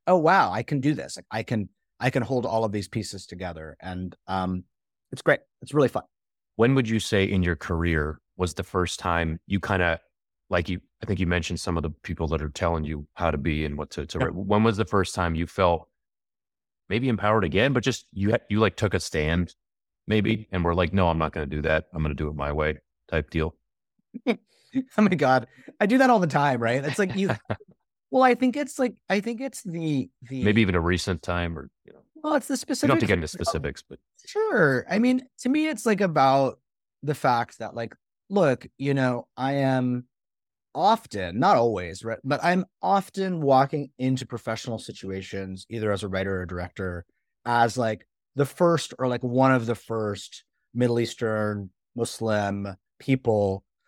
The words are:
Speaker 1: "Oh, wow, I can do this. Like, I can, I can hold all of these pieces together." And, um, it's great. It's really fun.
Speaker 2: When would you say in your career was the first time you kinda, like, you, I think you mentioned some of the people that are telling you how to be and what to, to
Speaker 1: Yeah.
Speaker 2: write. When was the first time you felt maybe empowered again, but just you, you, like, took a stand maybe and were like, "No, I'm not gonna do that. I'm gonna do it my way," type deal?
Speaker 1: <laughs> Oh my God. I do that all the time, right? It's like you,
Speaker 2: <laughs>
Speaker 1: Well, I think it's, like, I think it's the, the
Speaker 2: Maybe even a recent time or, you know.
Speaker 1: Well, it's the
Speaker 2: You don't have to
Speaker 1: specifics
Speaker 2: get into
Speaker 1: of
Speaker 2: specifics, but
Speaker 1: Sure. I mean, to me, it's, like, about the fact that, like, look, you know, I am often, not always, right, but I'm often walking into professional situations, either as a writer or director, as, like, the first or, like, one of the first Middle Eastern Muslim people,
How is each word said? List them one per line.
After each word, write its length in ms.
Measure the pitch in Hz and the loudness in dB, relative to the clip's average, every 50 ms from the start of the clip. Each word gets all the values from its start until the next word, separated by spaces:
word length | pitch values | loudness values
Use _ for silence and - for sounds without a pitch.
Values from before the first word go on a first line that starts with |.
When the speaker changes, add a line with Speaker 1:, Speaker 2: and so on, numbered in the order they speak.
| - | 2
Speaker 1:
"Oh, 100 | 170 185 | 2 4
wow, 340 | 180 151 160 190 196 139 92 | 4 6 6 6 6 4 2
I 120 | 90 110 120 | 0 -4 -4
can 160 | - 151 139 | -2 -2 0
do 120 | 127 147 151 | 0 0 0
this. 240 | 95 65 - - | -2 -6 -12 -12
Like, 80 | - - - | -16 -14 -8
I 120 | 110 113 110 | -6 -6 -4
can, 260 | - 120 107 98 - _ _ _ _ _ - | -2 -2 -2 -2 -4 _ _ _ _ _ -2
I 100 | - 131 | -2 0
can 140 | - 139 117 | 0 0 -2
hold 220 | - 135 123 110 | 0 -2 -2 -2
all 180 | 92 107 113 113 | 0 -2 0 -2
of 80 | 104 | 0
these 160 | 101 104 98 | -2 -4 -6
pieces 380 | - - 113 98 - - 95 - | -4 -6 -8 -8 -8 -10 -14 -16
together." 520 | - 92 90 92 87 85 80 80 78 78 - | -16 -12 -10 -10 -10 -10 -10 -14 -16 -16 -14
And, 340 | - 92 92 92 92 92 - _ _ | -12 -10 -8 -8 -8 -8 -10 _ _
um, 380 | - 95 95 92 92 92 90 - _ _ _ _ _ _ _ _ - | -4 -4 -2 -2 -2 -2 -4 -6 _ _ _ _ _ _ _ _ -16
it's 100 | - - | -10 -2
great. 200 | - - 135 - _ _ _ - | 2 2 2 2 _ _ _ -20
It's 120 | - - 139 | -12 -2 2
really 140 | 151 135 117 | 2 2 2
fun. 140 | - 104 - _ _ _ _ _ _ _ _ _ - | 2 -4 -10 _ _ _ _ _ _ _ _ _ 0
Speaker 2:
When 200 | - 113 123 135 | 2 4 4 4
would 140 | 135 120 110 | 4 2 2
you 100 | 113 107 | 0 -2
say 240 | - - 110 98 95 | 0 2 2 2 2
in 180 | 92 101 92 87 | 2 2 2 2
your 120 | 87 82 | 0 0
career 640 | - - - 85 80 85 85 82 78 73 76 78 - _ _ _ | -2 -4 -4 -2 0 0 2 2 0 0 -2 -6 -10 _ _ _
was 160 | - 90 87 - | -4 -4 -4 -4
the 80 | - 98 | -6 -8
first 360 | - - 92 90 87 - - | -2 -2 -2 -2 -2 -4 -4
time 400 | - 90 85 85 85 82 80 82 _ | -2 0 0 0 0 -2 -4 -6 _
you 120 | - 98 92 | -4 -4 -4
kinda, 420 | - - 101 92 90 85 82 - _ _ _ _ _ _ _ _ _ - | 0 0 0 2 2 2 0 -2 _ _ _ _ _ _ _ _ _ -2
like, 200 | 95 87 82 - | -2 -2 -2 -2
you, 120 | 90 - _ _ _ - - | -6 -8 _ _ _ -12 -6
I 20 | |
think 140 | - 101 87 | -4 -2 -2
you 80 | 95 | 0
mentioned 320 | 85 90 90 87 - 87 82 | 0 0 -2 -2 -4 -6 -6
some 180 | - 95 87 | -4 -4 -4
of 60 | 82 73 | -2 -4
the 60 | 80 | -4
people 360 | 76 _ - - 85 - 82 76 | -8 _ -10 -10 -6 -4 -4 -2
that 120 | 82 73 | -2 -4
are 80 | 76 71 | -4 -6
telling 340 | - - 92 85 85 80 76 | -6 -2 -2 -2 -2 -2 -4
you 220 | 73 78 73 73 - - | -6 -8 -10 -10 -14 -8
how 160 | - 87 82 | -4 -2 -2
to 60 | 73 | -2
be 280 | 73 69 82 76 76 78 | 0 -2 -2 -2 -2 -2
and 120 | 73 71 | -4 -6
what 120 | 73 76 - | -8 -10 -10
to, 140 | - - - | -8 -10 -10
to 120 | - - - | -8 -4 -4
Speaker 1:
Yeah. 60 | 127 | -4
Speaker 2:
write. 100 | - 85 | -2 -4
When 280 | 90 98 95 104 104 110 | -4 -2 2 4 4 4
was 140 | 113 107 | 4 2
the 80 | 98 107 | 2 -2
first 300 | - - 98 92 - - | 0 0 0 0 0 -2
time 200 | 104 87 85 82 | -2 -2 -2 0
you 120 | 80 85 | -2 -4
felt 420 | - - - 95 87 85 80 - _ _ _ _ _ _ _ _ _ _ _ _ _ _ _ _ _ _ _ _ - | -4 0 2 2 2 2 0 -4 _ _ _ _ _ _ _ _ _ _ _ _ _ _ _ _ _ _ _ _ -4
maybe 200 | 101 117 131 131 | -4 -2 0 0
empowered 340 | 113 98 98 104 110 110 95 | 0 0 2 2 2 2 2
again, 300 | 80 71 95 120 139 131 | 2 2 2 2 4 2
but 100 | 123 104 | 0 0
just 240 | 135 117 - - _ | 0 -2 -4 -8 _
you, 240 | - 95 98 104 117 - _ - | -6 -2 0 2 0 0 _ 0
you, 100 | 104 107 | 2 2
like, 160 | 110 98 - | 2 2 2
took 180 | - 113 98 - | 0 -2 0 0
a 60 | 90 | 0
stand 560 | - - - 80 76 80 82 90 87 - - _ _ _ _ _ _ _ _ _ - | -4 -2 -2 -2 0 2 2 0 0 -2 -6 _ _ _ _ _ _ _ _ _ -4
maybe 400 | - 107 107 98 110 113 107 110 - | 0 0 2 2 2 0 -2 -4 -6
and 120 | - 90 85 | -4 -2 0
were 120 | 85 85 | 2 2
like, 180 | 92 90 82 95 | 2 0 0 2
"No, 160 | 98 92 98 | 2 2 2
I'm 80 | 82 | 2
not 160 | 80 80 78 - | 2 0 -2 -2
gonna 120 | 82 73 | -4 -6
do 140 | 69 76 76 73 | -4 -4 -2 0
that. 240 | 80 78 78 - _ - | 2 0 0 0 _ -6
I'm 80 | 82 78 | -4 -2
gonna 100 | 76 71 | -2 -2
do 140 | 71 78 76 | -4 -4 -6
it 60 | 76 | -4
my 160 | 73 71 71 | -6 -6 -4
way," 280 | 73 76 76 78 76 - _ _ _ _ _ | -2 -2 -2 -2 -4 -6 _ _ _ _ _
type 220 | - 82 80 76 - | -4 -4 -4 -4 -2
deal? 260 | - 82 78 80 - _ _ _ _ _ _ _ _ _ _ _ - | -4 -4 -4 -4 -6 _ _ _ _ _ _ _ _ _ _ _ -16
Speaker 1:
<laughs> 260 | - - - - - _ _ _ _ _ _ - - 262 _ - | -8 -4 -4 -4 -4 _ _ _ _ _ _ -6 -6 -6 _ 0
Oh 40 | - | 2
my 140 | 214 202 180 | 2 4 4
God. 320 | 147 143 127 131 127 117 - _ - - - - - | 2 4 4 4 2 2 -2 _ -20 -20 -12 -2 0
I 60 | 214 | 2
do 140 | 196 247 262 | 4 4 6
that 100 | 269 247 | 6 6
all 100 | 240 214 | 6 4
the 80 | 180 | 4
time, 340 | 151 135 147 143 143 127 117 | 2 2 2 2 2 2 2
right? 220 | 117 113 123 139 139 | 0 0 0 0 -2
It's 160 | 151 - - | -2 0 0
like 160 | 202 185 - | 0 0 0
you, 140 | 190 196 180 | -2 0 0
Speaker 2:
<laughs> 440 | 117 110 _ - 110 - - _ _ _ _ _ _ _ _ - 262 | -2 -4 _ -8 -8 -8 -10 _ _ _ _ _ _ _ _ -2 2
Speaker 1:
Well, 80 | 254 262 | 4 6
I 100 | 254 240 | 6 4
think 220 | 240 254 254 226 | 4 2 0 0
it's, 240 | 285 294 277 - - | -2 -6 -6 -4 -4
like, 160 | 262 240 - _ _ - | -4 -4 -4 _ _ -2
I 100 | 190 208 | -2 0
think 220 | 190 226 240 220 | 0 -4 -6 -6
it's 200 | 269 269 - - - | -8 -10 -10 -10 -10
the, 460 | 190 160 170 165 156 147 131 - - _ _ | -8 -6 -4 -2 0 0 0 -2 -4 _ _
the 200 | - - 135 131 | -16 -12 -6 -2
Speaker 2:
Maybe 200 | 123 104 104 113 | 0 2 4 4
even 140 | 110 95 90 | 4 4 2
a 40 | 87 | 0
recent 420 | 80 87 92 87 - 101 92 82 | 2 2 0 0 0 -4 -4 -4
time 380 | - - 87 87 87 85 82 76 | -4 -4 -4 -2 -2 -4 -6 -8
or, 100 | - - _ _ _ | -12 -16 _ _ _
you 80 | - | -20
know. 80 | - - _ _ _ | -20 -20 _ _ _
Speaker 1:
Well, 200 | 311 302 302 302 | -8 -4 0 0
it's 120 | 269 - | 0 0
the 60 | - 277 | -2 -6
Speaker 2:
You 340 | - - - 269 - - | -6 -4 -6 -4 0 2
don't 40 | - | 2
have 80 | 135 117 | 4 4
to 60 | - | 4
Speaker 1:
specifics 20 | |
Speaker 2:
get 60 | - 98 | 2 0
into 100 | 87 78 | 0 0
Speaker 1:
of 40 | 76 | -6
Speaker 2:
specifics, 540 | - - - - - 82 73 71 67 - - - | -6 -4 -4 -4 -4 -4 -4 -6 -8 -8 -16 -20
but 100 | - - _ _ _ _ - | -20 -20 _ _ _ _ -16
Speaker 1:
Sure. 600 | - - 415 440 440 392 220 165 139 131 123 - - | -8 -4 -2 -2 0 2 4 4 4 2 0 -2 -2
I 100 | 175 214 | 0 2
mean, 240 | 240 247 254 254 - - _ - | 2 2 2 0 -2 -8 _ -6
to 100 | - 254 | -2 0
me, 180 | 277 302 311 | 0 0 0
it's, 180 | 311 302 208 - | -2 -4 -2 0
like, 140 | 233 208 190 | 0 2 2
about 640 | 208 180 156 151 131 135 135 139 135 127 - _ _ _ _ _ _ _ _ - - | 2 2 4 4 6 6 6 4 4 2 -2 _ _ _ _ _ _ _ _ -10 -6
the 100 | 143 147 | -6 -4
fact 460 | - - 131 120 117 117 - - - | 0 0 2 2 2 -2 -4 -8 -12
that, 160 | 113 104 - | -12 -10 -8
like, 180 | 117 117 110 - _ _ _ _ _ _ - | -8 -8 -10 -10 _ _ _ _ _ _ -2
look, 380 | 196 202 175 143 123 - - - _ | 2 4 4 4 4 0 -4 -16 _
you 160 | - 139 143 139 | -6 -2 0 2
know, 340 | 139 131 127 123 120 - _ - | 2 2 0 0 -2 -6 _ -10
I 200 | - 127 135 139 | -6 -4 -2 0
am 520 | 139 135 135 131 131 127 123 123 123 123 _ _ _ _ _ _ _ _ _ _ _ _ _ - | 0 2 2 2 2 0 0 -2 -4 -6 _ _ _ _ _ _ _ _ _ _ _ _ _ -4
often, 640 | 139 170 202 226 220 - - - 101 92 85 90 113 | 2 4 4 4 2 0 -8 -6 -6 -6 -4 -2 2
not 180 | 160 196 185 | 4 4 6
always, 480 | 127 117 117 107 92 90 85 82 - - | 6 4 2 0 -2 -4 -6 -10 -10 -8
right, 140 | 113 113 - - | -8 -8 -6 -4
but 160 | 135 147 135 | -4 -2 0
I'm 220 | - 175 180 185 - _ _ - | 0 0 0 0 -2 _ _ -6
often 600 | - 185 196 196 190 - - 196 190 190 180 160 | 0 0 0 0 0 -4 -8 -6 -4 -4 -4 0
walking 500 | 151 139 151 - 139 135 - 147 143 - _ - | 2 4 6 6 6 4 0 -6 -6 -8 _ -4
into 260 | 131 131 131 127 120 | -2 0 0 -2 -4
professional 540 | - - 117 - 117 110 - - 123 113 104 | -8 -10 -10 -6 -6 -6 -6 -6 -8 -8 -8
situations, 840 | - - 101 - - 95 95 95 92 - - 98 95 95 95 92 - - | -8 -12 -16 -12 -10 -8 -8 -8 -8 -8 -10 -10 -8 -10 -12 -14 -14 -10
either 220 | 113 117 110 107 | -8 -4 -2 -2
as 120 | 101 95 107 | -2 -2 -4
a 40 | |
writer 320 | 98 95 95 95 98 98 90 | -4 -4 -4 -2 -2 -4 -4
or 60 | 90 | -6
director, 600 | 80 90 87 90 90 - - 95 90 87 85 85 _ _ _ _ _ _ _ - | -6 -8 -8 -10 -10 -10 -8 -8 -8 -8 -8 -12 _ _ _ _ _ _ _ -4
as, 320 | 117 120 120 117 117 - | 0 2 4 4 2 2
like, 300 | 127 117 110 110 - _ _ _ _ _ _ - | 0 -2 -2 -2 -4 _ _ _ _ _ _ -2
the 80 | 135 143 | -2 -2
first 480 | 135 - - 180 170 165 147 - - - | 0 2 2 4 4 4 2 0 -4 -6
or, 120 | - 131 127 | -4 -2 -2
like, 140 | 123 117 127 | -2 -2 -2
one 280 | 123 120 127 131 131 | 0 4 6 6 6
of 140 | 131 123 113 | 6 4 2
the 100 | 117 117 | 0 -4
first 720 | - - - 113 110 110 104 101 95 - - - - _ _ _ _ _ _ - | -4 -4 -6 -4 -2 -2 -2 -4 -6 -10 -16 -20 -20 _ _ _ _ _ _ -2
Middle 280 | 117 123 120 120 120 | 0 0 2 2 0
Eastern 680 | 117 117 - - 120 110 110 107 107 104 104 101 98 92 _ _ _ _ - | 0 -2 -4 -4 -4 -2 0 0 -2 -2 -2 -4 -8 -10 _ _ _ _ -6
Muslim 800 | 120 117 - - - 113 113 107 104 101 101 101 101 101 98 92 _ _ _ _ | -4 -4 -4 -4 -4 -2 0 0 2 0 0 -2 -4 -6 -8 -10 _ _ _ _
people, 680 | _ - - 131 127 - 120 110 104 101 98 95 98 _ _ _ _ _ | _ -2 -2 -2 0 2 2 2 2 2 2 0 -4 _ _ _ _ _